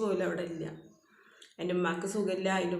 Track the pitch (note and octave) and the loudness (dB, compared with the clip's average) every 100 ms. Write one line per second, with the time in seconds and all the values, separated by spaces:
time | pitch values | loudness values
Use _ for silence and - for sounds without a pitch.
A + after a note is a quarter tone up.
0 | G#3+ F#3 F3+ F3 F3 E3 D#3 D#3+ - - | 0 2 0 0 -4 -6 -8 -10 -18 -20
1 | _ - - - - - F3 F3+ F3 F3 | _ -20 -20 -20 -20 -8 -2 2 2 2
2 | G3+ G#3+ F#3 F#3 F#3+ F#3+ F3 F3 | -2 0 0 0 2 2 2 -2